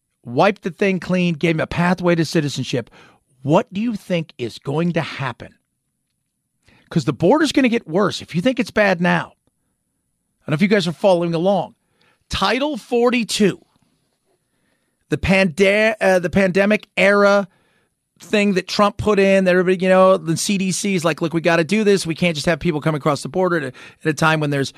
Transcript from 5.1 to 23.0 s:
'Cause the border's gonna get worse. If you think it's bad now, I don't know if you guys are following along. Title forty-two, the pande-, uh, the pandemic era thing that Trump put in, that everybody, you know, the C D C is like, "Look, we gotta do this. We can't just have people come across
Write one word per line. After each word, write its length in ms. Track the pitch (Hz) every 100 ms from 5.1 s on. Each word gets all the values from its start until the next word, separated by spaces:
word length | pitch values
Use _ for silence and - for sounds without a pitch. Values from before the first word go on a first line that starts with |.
| - 135 113 90 _ _ _ _ _ _ _ _ _ _ _ _ _ _
'Cause 160 | 170 143
the 80 |
border's 400 | 135 170 294 302
gonna 160 | - 262
get 180 | 233 -
worse. 340 | 160 196 -
If 140 | 95 156
you 60 |
think 180 | 214 262
it's 120 | 208
bad 280 | - 208 175
now, 340 | 175 170 131 _ _ _ _ _ _ _ _ _ _ _
I 60 | -
don't 40 |
know 20 | 143
if 60 |
you 60 | 190
guys 200 | 208 170
are 60 |
following 400 | 156 208 175 170
along. 420 | 165 180 196 117 - _ _ _ _ -
Title 480 | - 196 240 285 269
forty-two, 880 | - 240 240 247 220 - 202 - _ _ _ _ _ _ _ _ _ _ _ _ _ _ _
the 100 | 147
pande-, 800 | - 190 190 139 196 202 220 220
uh, 180 | 190 185
the 100 | 170
pandemic 600 | 196 190 175 202 214 - -
era 500 | 190 202 202 202 196 _ _ _ _ _ _ _
thing 340 | - 214 202
that 160 | 190 -
Trump 260 | - 208 -
put 240 | 214 202
in, 240 | 196 196
that 80 | 185
everybody, 320 | 180 180 196
you 60 | 185
know, 260 | 185 185 190
the 220 | 160 160
C 200 | - 202
D 140 | 190
C 240 | 170 208 185
is 80 |
like, 180 | 165 156
"Look, 120 | 165
we 80 | 165
gotta 240 | 170 170 156
do 180 | 214
this. 220 | 208 196 165
We 100 | 160
can't 200 | 175 156
just 100 | 175
have 140 | 160
people 200 | 175 151
come 160 | 135
across 260 | 131